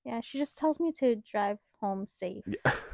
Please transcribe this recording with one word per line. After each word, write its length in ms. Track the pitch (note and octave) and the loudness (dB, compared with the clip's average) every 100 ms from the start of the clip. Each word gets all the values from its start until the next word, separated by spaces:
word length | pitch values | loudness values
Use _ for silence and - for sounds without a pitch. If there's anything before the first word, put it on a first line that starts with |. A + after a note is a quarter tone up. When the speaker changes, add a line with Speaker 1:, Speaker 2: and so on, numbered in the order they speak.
Speaker 1:
Yeah, 160 | B3+ A#3 | -8 -6
she 180 | - C4+ | -4 -2
just 200 | C#4+ - | -2 0
tells 220 | D#4 D4+ | 2 2
me 120 | E4 D#4 | 0 2
to 180 | C4 A3+ - | 2 2 0
drive 280 | G#3+ G3+ G#3 _ - | 0 0 -2 _ -6
home 240 | G3+ F#3+ G3+ | -2 -2 -4
safe. 380 | - F#3 - - | -6 -8 -6 -6
Speaker 2:
Yeah. 260 | - - - | 0 2 0
<laughs> 60 | - | -2